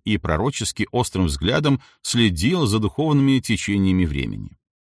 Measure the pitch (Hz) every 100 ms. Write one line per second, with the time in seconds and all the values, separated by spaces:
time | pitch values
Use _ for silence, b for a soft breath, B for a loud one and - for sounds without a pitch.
0 | 104 104 80 78 127 - 107 - 101 120
1 | 117 95 87 71 92 151 147 131 b b
2 | - 120 113 80 113 180 120 110 104 -
3 | 156 147 139 131 - 110 - 101 95 92
4 | 82 69 58 50 52 - _ _ _